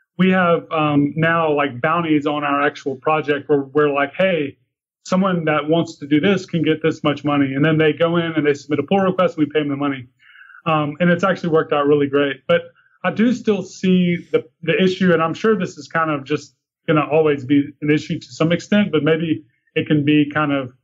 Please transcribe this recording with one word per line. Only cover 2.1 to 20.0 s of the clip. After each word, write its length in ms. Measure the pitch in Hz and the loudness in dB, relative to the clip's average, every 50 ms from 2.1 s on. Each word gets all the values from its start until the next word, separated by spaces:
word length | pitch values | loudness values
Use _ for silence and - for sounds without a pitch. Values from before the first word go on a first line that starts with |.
| 151 147 139 | 0 0 0
on 160 | 156 147 147 | -2 -4 -2
our 180 | 147 143 143 143 | -2 -2 0 0
actual 340 | 143 147 143 - - 139 127 | 0 -2 -2 -4 -8 -8 -8
project 520 | 127 - 156 156 156 143 139 147 143 143 - | -4 -2 0 0 0 0 -2 -4 -4 0 0
where 140 | 147 143 | 0 0
we're 300 | 139 135 131 147 151 147 | 0 -2 0 0 0 2
like, 200 | 139 143 139 139 - | 0 0 -2 -2 0
"Hey, 440 | - 185 190 175 160 143 135 - _ _ _ _ _ _ _ _ _ _ | -2 0 0 0 -2 -4 -6 -8 _ _ _ _ _ _ _ _ _ _
someone 400 | - 190 185 196 190 180 170 156 | -2 0 0 2 0 0 0 0
that 240 | 156 151 151 147 151 | 0 -2 -2 0 0
wants 280 | 160 165 156 - - - | 0 0 0 -2 -8 -14
to 80 | 147 | -4
do 120 | 139 147 151 | 0 0 2
this 260 | 143 202 196 - - | 4 2 0 0 -2
can 180 | - - 170 | -4 -4 -2
get 200 | 143 156 156 156 | 0 0 0 0
this 220 | - 160 - - - | 0 -2 -2 0 -2
much 200 | 151 147 143 - | -2 -2 -2 -2
money." 300 | 151 143 143 139 131 135 | -2 0 0 0 0 0
And 100 | 139 151 | 0 2
then 140 | 160 160 151 | 2 2 2
they 140 | 156 151 | 2 2
go 240 | 147 - 170 170 170 | 2 2 0 0 2
in 160 | 170 165 165 | 0 -2 0
and 140 | 160 156 147 | -2 0 0
they 80 | 147 143 | 0 0
submit 260 | - - - 147 139 | -2 -4 -4 -4 -4
a 20 | |
pull 180 | 143 - 196 196 | 0 0 0 2
request 380 | 190 185 185 185 180 170 - 160 | 2 0 2 2 0 0 0 -2
and 80 | 151 | -2
we 60 | 143 | 0
pay 80 | - 156 | 0 -2
them 80 | 147 143 | -2 -2
the 80 | 139 | -4
money. 320 | 139 143 143 139 131 120 - _ _ _ - - - - - - - _ | -4 -4 -4 -4 -6 -10 -18 _ _ _ -20 -20 -20 -20 -20 -20 -8 _
Um, 300 | 170 160 151 151 143 151 - | 0 0 0 0 -2 -2 0
and 100 | 175 175 | 2 2
it's 140 | 175 170 196 | 2 2 2
actually 260 | 190 180 - - 170 | -2 -2 -2 -2 0
worked 220 | 156 160 156 151 | 2 2 2 2
out 140 | 156 147 143 | 0 0 4
really 200 | 143 151 147 143 | 4 4 4 2
great. 320 | 139 139 143 143 139 135 - _ - | 0 0 0 0 0 -4 -6 _ 0
But 140 | 170 170 - - _ _ _ _ _ _ | 0 0 0 -6 _ _ _ _ _ _
I 80 | - 185 | -6 -4
do 220 | - 196 220 254 | 0 2 2 2
still 300 | 233 - - 220 208 185 | 0 0 -2 -2 -2 -2
see 540 | 185 - - - - 185 185 185 180 175 175 170 - - | -4 -10 -10 -4 0 2 4 4 4 2 0 -2 -4 -4
the, 160 | - 160 - - _ _ | -4 -4 -4 -4 _ _
the 180 | 165 156 165 - | -4 -2 0 2
issue, 320 | 190 185 185 - 190 180 170 | 2 0 0 2 2 2 4
and 80 | 160 | 2
I'm 100 | 165 165 | 2 -2
sure 260 | 156 - - 220 220 185 | -2 -2 0 0 0 0
this 200 | 180 - - 147 | -2 -6 -8 -14
is 100 | 135 - | -18 -6
kind 220 | - 165 160 156 | -4 -2 -2 -2
of 140 | 151 135 131 | -2 -6 -4
just 300 | 135 151 143 - - _ _ _ _ _ _ _ | -4 -4 -4 -4 -12 _ _ _ _ _ _ _
gonna 220 | - 160 151 143 127 | 0 0 0 0 2
always 360 | 143 160 156 151 143 139 123 | 2 2 4 2 0 0 0
be 260 | 123 143 143 139 151 - _ | 2 2 2 2 0 -6 _
an 100 | 151 147 | 0 0
issue 280 | 151 151 - - 165 - | 0 0 0 -4 -8 -8
to 80 | - | -8
some 260 | - - - 160 165 | -14 -4 -2 0 0
extent, 400 | 170 170 - - 208 208 202 - | 0 -2 -2 0 2 2 2 2
but 100 | 151 151 | 0 0
maybe 400 | 139 156 160 160 170 160 156 - - _ _ _ _ _ _ | 2 2 0 0 0 -4 -6 -8 -12 _ _ _ _ _ _
it 120 | 160 156 | -6 -2
can 180 | 160 156 151 | 0 0 2